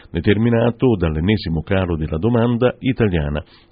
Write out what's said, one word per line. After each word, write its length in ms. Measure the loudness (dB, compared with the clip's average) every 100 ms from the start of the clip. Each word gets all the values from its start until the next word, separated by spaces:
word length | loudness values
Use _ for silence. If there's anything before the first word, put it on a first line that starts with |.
| -10
determinato 840 | -4 0 2 2 2 2 2 0 2
dall'ennesimo 680 | 0 0 0 0 0 -4
calo 340 | -2 -2 0 -2
della 220 | -4 -2
domanda 560 | 0 0 0 2 0 0
italiana, 680 | -4 0 0 0 -2 -4 -8 -18 _